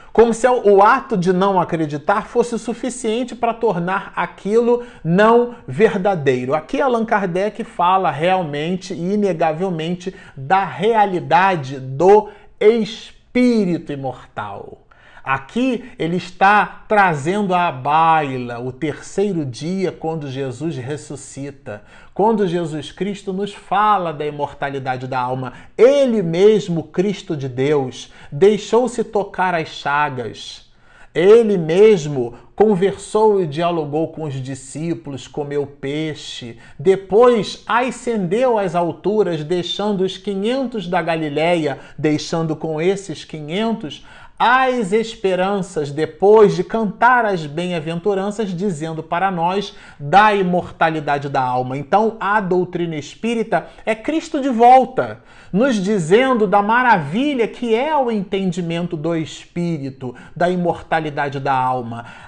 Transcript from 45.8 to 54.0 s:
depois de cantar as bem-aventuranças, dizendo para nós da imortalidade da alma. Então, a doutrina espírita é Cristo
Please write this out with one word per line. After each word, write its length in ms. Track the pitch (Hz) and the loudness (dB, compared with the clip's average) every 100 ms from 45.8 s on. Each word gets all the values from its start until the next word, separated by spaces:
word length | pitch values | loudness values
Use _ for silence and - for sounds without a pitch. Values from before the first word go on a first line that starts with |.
| 147 | -4
depois 640 | 143 151 - 196 220 202 160 | -4 -4 2 6 8 8 4
de 80 | |
cantar 600 | 180 220 214 - 233 247 | -2 -2 -2 2 4 4
as 220 | 220 185 147 | 2 -2 -6
bem-aventuranças, 1040 | 151 180 175 156 170 208 196 202 202 208 | -6 -6 -6 -6 -4 -2 -2 -2 -4 -4
dizendo 500 | 170 208 151 160 160 | -4 -4 -4 -6 -8
para 300 | 160 170 190 | -6 -2 -2
nós 420 | 180 170 202 202 - - - | 0 -2 -2 -6 -10 -20 -14
da 340 | 143 180 214 | 2 6 6
imortalidade 920 | 202 180 180 - - 165 160 147 143 139 | 4 2 0 -2 0 0 0 -2 -2 -2
da 120 | 139 | -2
alma. 380 | 127 127 127 139 | 0 -2 -2 -6
Então, 380 | 139 196 226 214 | 0 0 0 -2
a 220 | 185 214 | -2 0
doutrina 560 | 185 185 180 175 170 156 | 0 0 0 -4 -4 -6
espírita 720 | 143 - 226 226 220 170 - - - | -10 -6 -4 -2 -2 -4 -4 -8 -6
é 80 | |
Cristo 460 | 220 | -6